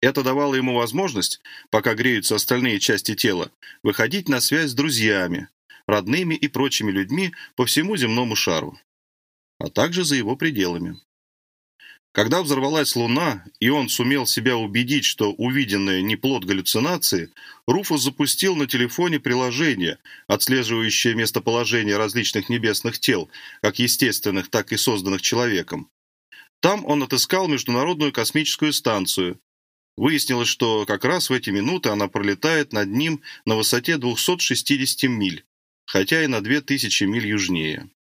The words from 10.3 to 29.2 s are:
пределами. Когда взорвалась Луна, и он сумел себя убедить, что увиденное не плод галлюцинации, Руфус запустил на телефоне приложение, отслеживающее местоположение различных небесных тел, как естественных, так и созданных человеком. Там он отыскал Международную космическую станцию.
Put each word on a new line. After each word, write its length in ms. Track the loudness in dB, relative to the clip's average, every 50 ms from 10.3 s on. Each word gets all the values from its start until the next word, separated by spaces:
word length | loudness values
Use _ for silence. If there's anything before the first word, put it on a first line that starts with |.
| -2
пределами. 600 | -2 -2 -2 0 0 0 0 0 -2 -4 -6 -8 -12 _ _ _ _ _ _ _ _ _ _ _ _ _ _ _ _ -20 -20 -20 _ _ _ _
Когда 300 | 0 2 2 2 0 2
взорвалась 540 | 0 0 0 0 0 2 0 0 0 0
Луна, 480 | 0 0 2 2 2 2 0 -2 -4 -8 -16 _ _
и 80 | 0 2
он 200 | 2 2 0 -2
сумел 380 | -2 0 2 2 2 2 2
себя 300 | 0 -2 2 2 2 2
убедить, 480 | 2 0 -2 0 -2 0 2 0 0 0
что 280 | 0 0 2 0 0 0
увиденное 680 | 0 -2 0 0 0 0 0 0 0 2 2 0 0 0
не 140 | 0 -2
плод 280 | -2 0 0 0 0 0
галлюцинации, 840 | -2 -2 -2 0 0 0 0 2 0 0 0 0 0 0 0 -2 -4 _ -20 -20 -20 -20 -10 _ 0
Руфус 340 | 0 0 2 0 -2 0 0
запустил 540 | -2 -2 -2 -2 -2 0 0 2 0 2
на 100 | 0 -2
телефоне 540 | -2 0 0 0 0 0 -2 -2 0 0 -2
приложение, 800 | 0 0 0 0 0 0 0 0 2 2 2 0 -2 -4 -4 -6 _ -20 -20 -20 -2
отслеживающее 880 | _ 0 0 2 2 2 2 2 0 0 0 0 0 0 2 2 2 2
местоположение 840 | 2 0 0 0 -2 0 0 0 0 0 2 0 0 2 2 2
различных 520 | 0 0 0 0 -2 -2 -2 -2 -2 -2 0
небесных 500 | -2 0 0 0 0 0 -2 -4 -4 -2
тел, 320 | 0 0 0 0 0 -6 -14 -20 -20 -20 -14 -2 -2
как 160 | -2 0 2
естественных, 720 | 0 0 2 2 2 2 0 0 -2 0 -2 -2 -2 0
так 220 | -2 -2 0 0 -2
и 40 |
созданных 460 | -2 0 0 0 0 0 -2 -2 -2 -2
человеком. 680 | 0 0 2 0 0 0 -2 -2 -4 -8 -10 -10 _ _ _ _ _ _ _ _ _ -20 -20 -20 _ _ _
Там 260 | 2 2 2 2 0
он 200 | 0 0 0 0
отыскал 420 | 0 0 0 0 2 2 0 2
Международную 680 | 2 0 -2 0 0 0 0 2 0 0 0 0 0 0
космическую 600 | 0 -2 0 0 0 0 0 0 0 0 0 0
станцию. 680 | 0 0 0 0 2 0 -2 0 0